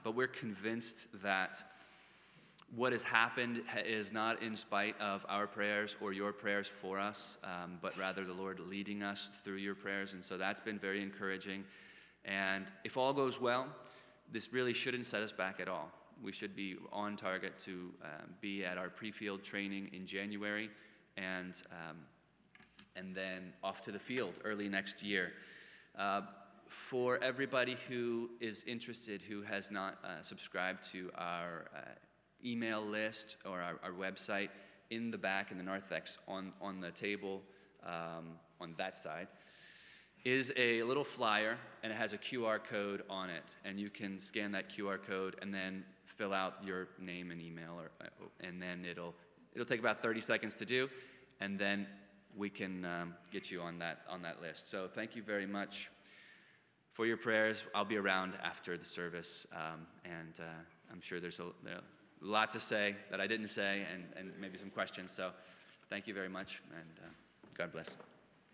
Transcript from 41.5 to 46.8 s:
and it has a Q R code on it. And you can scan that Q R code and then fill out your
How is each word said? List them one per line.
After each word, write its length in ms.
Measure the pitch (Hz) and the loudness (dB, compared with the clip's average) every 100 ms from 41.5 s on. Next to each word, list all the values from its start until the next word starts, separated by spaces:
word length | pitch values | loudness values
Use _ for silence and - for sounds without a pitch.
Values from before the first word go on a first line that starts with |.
| 123 - - | 2 -4 -6
and 100 | 113 | -2
it 40 | 110 | 0
has 180 | 110 | 0
a 20 | 104 | 0
Q 300 | - 131 110 | -2 2 4
R 120 | 107 | 4
code 440 | - 107 101 98 - | 2 0 2 0 -2
on 180 | 95 92 | -4 -2
it. 160 | 82 - - | -4 -8 -10
And 160 | 101 98 | -6 -2
you 120 | 101 | -2
can 280 | - 101 95 | -2 -4 -2
scan 340 | - 110 104 | -2 0 0
that 180 | 98 92 | 0 -2
Q 180 | - 101 | -2 0
R 80 | 95 | 0
code 400 | 98 95 95 92 | 0 0 0 -2
and 100 | 101 | -4
then 320 | 98 95 95 95 - - | -2 -2 -4 -8 -14 -12
fill 260 | - 104 | -4 2
out 220 | 98 92 - | 2 2 -2
your 240 | 98 92 | -4 -2